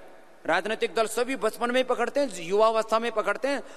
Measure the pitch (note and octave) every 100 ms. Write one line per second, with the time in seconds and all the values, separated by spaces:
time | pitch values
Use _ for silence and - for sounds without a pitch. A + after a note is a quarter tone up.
0 | - - - - - E3+ G3+ A3 A#3 -
1 | G#3+ - B3 C4 G3+ - A#3+ B3 B3+ A3
2 | A#3 C#4+ C#4+ F3+ E3 G3+ A3 A3 G#3+ A3
3 | A#3 G#3+ G3+ G3+ C4 C#4 -